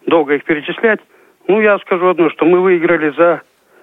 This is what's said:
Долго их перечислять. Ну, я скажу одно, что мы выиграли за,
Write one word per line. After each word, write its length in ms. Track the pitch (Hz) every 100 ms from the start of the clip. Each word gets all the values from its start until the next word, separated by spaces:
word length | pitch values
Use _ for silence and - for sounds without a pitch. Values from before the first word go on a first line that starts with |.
| -
Долго 280 | 165 143
их 100 | 143
перечислять. 560 | - 151 151 175 226 208 _ _ _ _ -
Ну, 140 | 214
я 180 | 214 196
скажу 280 | - - 185
одно, 220 | 165 160
что 140 | - 175
мы 140 | 180
выиграли 500 | 185 175 170 165 151 139
за, 260 | 170 151 - _ _ _